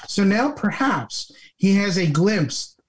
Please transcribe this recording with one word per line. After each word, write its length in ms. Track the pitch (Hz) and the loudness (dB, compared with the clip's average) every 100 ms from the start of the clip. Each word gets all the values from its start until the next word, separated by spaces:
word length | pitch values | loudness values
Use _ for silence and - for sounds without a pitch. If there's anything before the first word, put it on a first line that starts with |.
| - | -6
So 160 | - | 0
now 260 | 196 208 285 | 2 2 0
perhaps 840 | 285 208 - 269 139 113 - - - - - | -2 -4 -2 -2 -2 -6 -10 -12 -18 -18 0
he 200 | 190 196 | 2 4
has 200 | 202 180 | 2 0
a 100 | 170 | 0
glimpse 720 | 147 190 208 135 - - _ | 2 2 2 -2 -4 -10 _